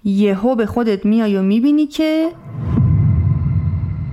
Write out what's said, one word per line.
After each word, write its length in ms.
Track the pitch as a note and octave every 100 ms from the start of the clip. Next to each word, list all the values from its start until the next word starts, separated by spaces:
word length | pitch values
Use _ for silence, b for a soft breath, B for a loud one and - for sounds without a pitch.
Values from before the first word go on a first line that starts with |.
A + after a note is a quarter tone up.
یهو 520 | G#3 G3 G#3 F#3+ A#3 B3
به 100 | G#3+
خودت 400 | A#3+ A#3 G3 G3+
میای 320 | A3+ G#3+ G3
و 40 |
می‌بینی 460 | F#3+ G#3+ C4+ D4 D4+
که 420 | - D#4 D#4 D#4+ F4 - - - - - - - - - - - - - - - - -